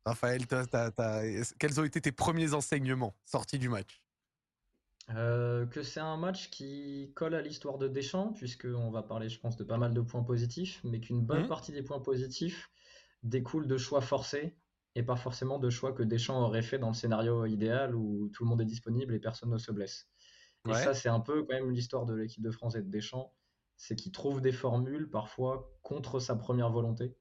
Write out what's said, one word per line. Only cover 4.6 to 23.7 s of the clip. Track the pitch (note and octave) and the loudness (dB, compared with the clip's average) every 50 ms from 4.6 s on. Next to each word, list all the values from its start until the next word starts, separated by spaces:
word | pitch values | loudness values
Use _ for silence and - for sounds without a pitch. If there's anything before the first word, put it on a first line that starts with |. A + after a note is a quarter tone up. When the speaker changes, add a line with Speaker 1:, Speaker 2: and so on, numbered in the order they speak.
| _ _ _ _ _ _ _ _ - - | _ _ _ _ _ _ _ _ -10 -6
Speaker 2:
Euh, | A2+ A2+ A#2 A#2 A#2+ A#2+ A#2+ A#2+ A#2+ A#2+ A#2+ | -2 2 2 4 4 4 4 2 2 2 0
que | A#2+ A#2+ C#3+ C#3 | 0 -2 -6 -6
c'est | - - D#3+ | -4 -6 -4
un | D#3 D#3+ D#3+ | -4 -2 -2
match | D#3+ E3+ F#3 F#3+ F#3 - - | 0 0 -2 -2 -2 -8 -12
qui | - - C#3 C#3 C#3 C#3+ C#3+ C#3+ C#3 C#3 C#3 C#3 - | -12 -10 -10 -8 -8 -8 -8 -6 -6 -8 -8 -10 -4
colle | - E3 D#3+ E3 | -2 0 0 0
à | D#3+ | 0
l'histoire | C#3 D3 D#3 - - C#3+ C3+ | -2 -4 -8 -6 -6 -6 -2
de | C3+ C3+ | 0 0
Deschamps, | C3+ B2+ C#3 C3+ - - F#3 G3 A3+ A3 | 2 2 0 -2 0 0 0 0 0 -2
puisqu'on | - C3 B2 A#2+ - - B2 A#2+ A#2+ A#2 A2+ | -4 -6 -8 -6 -6 -4 -2 0 0 0 0
va | G#2+ A2+ G#2+ | 0 -2 -4
parler, | - A2 A2+ A2 A2+ | -2 -4 -4 -2 -4
je | A#2 - | -6 -4
pense, | - A#2+ A2+ | -4 -4 -2
de | - G2+ | -2 -2
pas | - A2+ | 0 2
mal | A#2 A#2+ A#2+ A#2 | 2 4 4 4
de | A#2+ | 2
points | A#2 A#2 - B2 A#2 | 0 0 0 -2 0
positifs, | A#2+ B2 A#2 A#2+ A#2+ - E3+ F#3 F#3 - - - | 2 2 2 2 0 0 -4 -4 -6 -6 -8 -4
mais | A#2+ A2+ A2 | -4 -4 -4
qu'une | A2+ - A#2+ A#2+ A2+ | -2 0 2 2 2
bonne | A2+ D3 D#3+ E3 | 4 4 2 2
Speaker 1:
Mhm. | |
Speaker 2:
partie | E3+ E3 D3+ - - | 2 -2 -6 -6 -8
des | D3 C#3+ B2+ | -8 -8 -6
points | - C#3+ C3+ | -6 -6 -4
positifs | B2+ C#3 C3+ B2 C3 C3 B2+ - D#3+ F3 - - - - _ _ _ - - - - _ _ _ - | 0 0 0 0 0 -4 -4 -2 -2 -2 -4 -6 -14 -18 _ _ _ -20 -20 -20 -20 _ _ _ -4
découle | A#2 A#2+ C3 B2+ - - D#3+ D3+ | 0 0 0 0 0 -2 -2 2
de | C3 C3 | 2 0
choix | B2+ A#2+ - C#3+ C#3 | 0 0 2 2 2
forcés | B2+ - C#3+ C3 - - - C#3+ D3+ E3+ - _ _ _ _ _ _ _ _ | 2 4 0 0 0 -2 -4 -2 -4 -4 -8 _ _ _ _ _ _ _ _
et | B2 A#2+ | -2 0
pas | B2 B2 | 0 0
forcément | B2 - B2+ A#2+ - B2+ C3 C3+ C#3 | 0 -2 -4 -4 -2 -2 -2 0 2
de | B2+ B2 | 2 2
choix | A#2 - - C3 C3 | 2 2 -2 -4 0
que | - A2+ | 2 2
Deschamps | G#2+ A#2 A#2 A#2 - C3+ B2+ | 2 2 2 0 0 2 2
aurait | A#2+ A2 A2 A2+ | 4 4 4 2
fait | A2+ - - C3 | 0 0 -2 0
dans | B2 A2+ | 0 0
le | A2+ | -2
scénario | - - A2+ A2 G#2+ A2+ A#2+ A#2+ A#2 A2+ | 0 0 2 2 4 4 4 4 2 2
idéal | A2 G#2+ G2+ G#2+ A2 A#2 C3 C#3 B2 A#2+ | 2 2 2 2 2 4 2 2 2 0
où | A2+ G#2+ G#2 G#2 G2+ G#2 G2+ - | 0 0 0 0 0 -2 -4 -4
tout | - A#2+ | 0 2
le | A#2 | 2
monde | A#2+ A#2 | 4 4
est | A2 | 2
disponible | A2 A2+ A#2 - A2+ A#2 B2 C3+ B2 A#2 | 0 -2 -4 -4 0 0 0 0 0 -2
et | G#2 | -2
personne | - A2+ A2+ - - A#2+ | -2 -4 -6 -2 -2 -2
ne | A#2 | 0
se | G#2+ A2+ - | 0 -2 -2
blesse. | G#2+ G2+ G2 F#2+ - - - _ _ _ - - - - - _ _ _ _ | -2 -2 -2 -4 -6 -12 -16 _ _ _ -20 -20 -20 -20 -20 _ _ _ _
Et | A2 | 0
Speaker 1:
Ouais. | A2 A#2 C3 | 2 4 4
Speaker 2:
ça, | C#3 C3+ | 4 2
c'est | A#2+ - B2 | 2 2 4
un | A#2 A2+ | 4 4
peu | A2+ - D3+ D3+ D3+ | 2 2 0 0 0
quand | D3+ B2+ | 0 0
même | C3 B2+ B2+ | 0 0 0
l'histoire | B2 A#2+ A#2+ - - B2+ A#2+ | 0 0 -2 -2 -2 -2 -2
de | A#2 A2+ | 0 -2
l'équipe | A2 A2 A2+ - - A2 | -2 -2 -4 -4 -4 -4
de | A2+ | -4
France | A2 - A#2+ A#2 A2 | -4 -2 -4 -2 -2
et | A2+ | -2
de | G2 F#2+ | -4 -2
Deschamps, | G2+ G#2 G#2+ - - B2+ C3 - _ _ _ _ _ _ _ _ | -4 -4 -4 -4 -6 -8 -8 -8 _ _ _ _ _ _ _ _